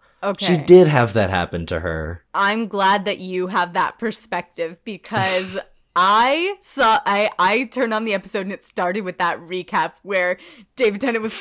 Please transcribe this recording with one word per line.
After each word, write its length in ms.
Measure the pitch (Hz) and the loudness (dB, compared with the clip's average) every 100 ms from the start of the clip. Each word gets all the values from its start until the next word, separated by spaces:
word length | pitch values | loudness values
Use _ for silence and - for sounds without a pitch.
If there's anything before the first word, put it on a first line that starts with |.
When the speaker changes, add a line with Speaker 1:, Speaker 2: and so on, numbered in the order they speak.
| _ _ | _ _
Speaker 1:
Okay. 220 | 202 196 | -8 -4
Speaker 2:
She 120 | 185 175 | 0 2
did 280 | 143 180 175 | 8 10 10
have 280 | 143 117 | 4 2
that 160 | 107 95 | 2 0
happen 340 | 92 85 90 | 0 -2 -4
to 160 | 82 85 | -4 -4
her. 420 | 85 80 78 85 _ | -4 -6 -6 -10 _
Speaker 1:
I'm 340 | 170 196 214 220 | -2 0 -2 -4
glad 380 | 202 190 202 196 | 0 2 2 -2
that 140 | - | -6
you 260 | 185 185 185 | -6 -6 -4
have 260 | 190 175 | -2 -2
that 260 | 175 156 - | -2 -4 -4
perspective 800 | 226 - - 180 - - 165 175 | -8 -8 -8 -8 -8 -8 -10 -10
because 760 | - 185 - 214 190 185 185 190 - _ | -14 -14 -6 -2 0 0 -4 -8 -12 _
<laughs> 200 | _ 175 | _ 0
I 600 | 190 214 247 302 370 392 | 4 4 4 0 -2 -6
saw, 400 | - 277 233 - - | -10 0 2 2 2
I, 240 | 202 214 - | 0 -2 0
I 260 | 185 220 | 0 0
turned 300 | 220 254 233 | -2 -4 -2
on 100 | 220 | -2
the 80 | 226 | -2
episode 300 | 196 190 214 | -4 -4 -6
and 100 | 190 | -6
it 100 | 190 | -10
started 380 | - - 180 196 | -12 -4 -4 -4
with 160 | 185 180 | -6 -4
that 220 | 175 - | -4 -4
recap 520 | 165 185 175 208 165 - | -6 -10 -4 -4 -4 -6
where 340 | 185 190 180 185 - - 202 - | -4 -2 0 -2 -8 -20 -14 0
David 240 | 226 202 | 0 0
Tennant 220 | 269 226 | -2 -2
was 100 | 220 - | -4 -10